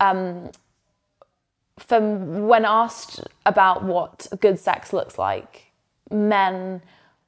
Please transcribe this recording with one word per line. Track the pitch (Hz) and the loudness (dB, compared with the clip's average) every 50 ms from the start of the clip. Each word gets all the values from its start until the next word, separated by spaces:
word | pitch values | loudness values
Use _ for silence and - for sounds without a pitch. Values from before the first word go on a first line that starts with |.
um, | 202 196 185 185 185 180 175 175 175 - - _ _ _ _ _ _ _ _ _ _ _ _ _ _ _ _ _ _ _ _ _ _ _ _ - | 2 2 2 0 -2 -6 -8 -10 -14 -16 -18 _ _ _ _ _ _ _ _ _ _ _ _ _ _ _ _ _ _ _ _ _ _ _ _ -16
from | - - 247 226 214 214 208 190 190 156 165 202 208 | -4 2 2 2 2 2 -2 -4 -6 -6 -6 -4 2
when | 220 240 220 220 | 4 4 4 4
asked | 208 214 226 233 226 - - - - - - - - _ _ - | 2 2 2 0 0 -4 -12 -14 -14 -14 -16 -16 -18 _ _ -2
about | 202 196 202 190 185 180 - 196 | 0 4 4 4 4 4 0 -2
what | 190 175 175 156 - - - - - 196 - | -2 -2 -2 -2 -4 -10 -18 -14 -12 -6 2
good | - 202 190 - | 2 2 2 2
sex | - 190 - - - - 196 | -2 -4 -4 -4 -6 -6 -4
looks | 180 - - - | -4 -4 -4 -6
like, | - 92 98 98 - - - _ - _ _ _ _ _ _ _ _ _ - | -4 -2 -2 -2 -4 -8 -14 _ -20 _ _ _ _ _ _ _ _ _ -6
men, | 208 208 208 214 208 196 196 185 190 185 185 190 185 180 - _ _ _ _ _ _ _ _ | -2 0 2 2 2 2 2 0 -2 -4 -8 -10 -10 -12 -14 _ _ _ _ _ _ _ _